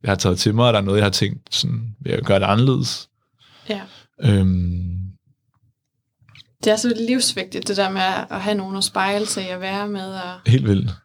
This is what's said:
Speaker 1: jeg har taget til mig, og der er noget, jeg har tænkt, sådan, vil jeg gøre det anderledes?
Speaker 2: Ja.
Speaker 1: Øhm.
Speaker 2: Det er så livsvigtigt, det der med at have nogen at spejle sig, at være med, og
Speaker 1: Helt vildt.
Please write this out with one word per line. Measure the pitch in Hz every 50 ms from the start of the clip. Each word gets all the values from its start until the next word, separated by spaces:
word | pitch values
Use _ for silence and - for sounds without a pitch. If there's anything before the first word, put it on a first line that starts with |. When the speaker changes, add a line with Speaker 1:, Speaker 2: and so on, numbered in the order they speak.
| -
Speaker 1:
jeg | -
har | 98
taget | 90 - - 90 90
til | - 107 104
mig, | 113 120 123
og | 113
der | 104
er | 98
noget, | 98 98 104
jeg | 104
har | 101
tænkt, | 92 - - 101 - - _ _ -
sådan, | - - - - 113 113 117 104 _
vil | - -
jeg | - -
gøre | - - 101 98
det | 95
anderledes? | 98 101 110 123 135 131 127 127 117 - - - _ _ _ _ _ _ _ _ _ _ - _ -
Speaker 2:
Ja. | 214 196 185 - - - - _ _ _ -
Speaker 1:
Øhm. | 113 104 98 95 92 92 90 90 87 87 87 90 90 87 92 92 95 92 _ _ _ _ _ _ _ _ _ _ _ _ _ _ _ _ _ _ _ _ _ _ _ - - - _ _ _ -
Speaker 2:
Det | 220
er | 214
så | 220 220 240 233 220 233 226
livsvigtigt, | 247 262 240 - - 190 185 190 - - - -
det | 202 196
der | 196 190
med | 190 190 185 185 190 190 185 -
at | - 196
have | 185 202 214 202
nogen | 190 190 190 196
at | 196
spejle | 190 - 190 190 196 202 208 214
sig, | 220 - - 196 185
at | 180 180
være | 185 190 196 202 208 208
med, | 208 196 190 190 190
og | 190 180 180 - - _ -
Speaker 1:
Helt | 117 131 131 110
vildt. | 101 98 - 113 90 - _